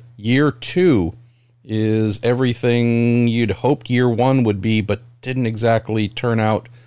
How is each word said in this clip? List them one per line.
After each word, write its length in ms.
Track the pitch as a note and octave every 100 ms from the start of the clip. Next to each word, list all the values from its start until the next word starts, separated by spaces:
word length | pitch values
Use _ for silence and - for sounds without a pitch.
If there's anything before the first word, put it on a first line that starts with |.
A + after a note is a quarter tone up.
| - -
year 340 | G#2+ C3 D3
two 640 | - - F3+ F3+ A#2+ E2 - - _ _ _
is 560 | - A2 A2 A2 A2 G#2
everything 1040 | A2+ B2 B2+ A#2+ B2 A#2+ A#2 A#2 A#2+ A#2+ A#2+
you'd 240 | A#2 A2+
hoped 360 | - B2 C#3+ -
year 220 | B2 B2
one 320 | A2+ B2+ C3+
would 180 | A2+ G2+
be, 200 | A2 A2
but 200 | G#2 G#2 - _
didn't 240 | B2+ C3 A#2
exactly 600 | A2 A#2 A2+ - A2 G#2
turn 300 | - B2 A2+
out, 300 | G#2+ G#2+ - -